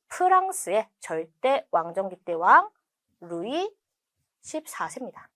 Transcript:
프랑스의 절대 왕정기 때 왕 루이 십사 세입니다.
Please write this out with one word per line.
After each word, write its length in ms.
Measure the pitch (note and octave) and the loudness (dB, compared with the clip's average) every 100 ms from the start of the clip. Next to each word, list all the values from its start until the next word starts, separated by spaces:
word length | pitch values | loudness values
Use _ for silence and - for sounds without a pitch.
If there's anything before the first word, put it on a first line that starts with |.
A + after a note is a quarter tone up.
| _ | _
프랑스의 800 | - F#4 F#4 F#4+ F#4 - G#3 G#3 _ | -2 4 4 2 -4 -2 -2 -2 _
절대 680 | - D#3+ E3 _ B3+ C4+ - | -8 -8 -8 _ 0 0 0
왕정기 520 | F3 E3 F3 G3 F3+ | -2 -2 -4 -6 -8
때 100 | - | -6
왕 360 | E3 F3+ C#4+ G#4 - _ _ _ _ | 0 6 6 6 -4 _ _ _ _
루이 540 | E3+ E3+ G3 D4+ G4+ - _ _ _ _ _ _ | -10 -8 -6 -6 -6 -10 _ _ _ _ _ _
십사 460 | - - - - E3+ | -12 -12 -12 -10 -10
세입니다. 400 | - A#3+ - - | -8 -14 -14 -20